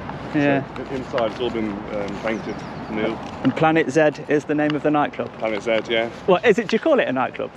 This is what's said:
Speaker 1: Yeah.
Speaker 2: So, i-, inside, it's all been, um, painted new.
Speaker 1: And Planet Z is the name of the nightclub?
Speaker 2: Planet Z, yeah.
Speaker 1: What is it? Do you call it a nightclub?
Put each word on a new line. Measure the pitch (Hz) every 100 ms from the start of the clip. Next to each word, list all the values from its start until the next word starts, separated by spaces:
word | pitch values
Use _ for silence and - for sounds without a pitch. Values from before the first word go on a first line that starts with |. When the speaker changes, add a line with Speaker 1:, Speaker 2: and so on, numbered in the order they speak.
| - - - 151
Speaker 1:
Yeah. | 143 139 135 -
Speaker 2:
So, |
i-, | 131 135
inside, | 123 135 113
it's | 107
all | 123
been, | 113 107
um, | 101 107 107 101 101
painted | 113 110 101 104 - - -
new. | 107 110 110 - -
Speaker 1:
And | 135 -
Planet | 160 160 143
Z | 147 151 143 147
is | 147 139
the | 151
name | 151 147
of |
the | 151
nightclub? | 151 127 - 117 -
Speaker 2:
Planet | 110 107
Z, | 117 110 110
yeah. | 113 113 - -
Speaker 1:
What | 180 240
is | 208
it? | 196
Do | 320
you |
call | 330 269
it | 127
a |
nightclub? | 131 123 - -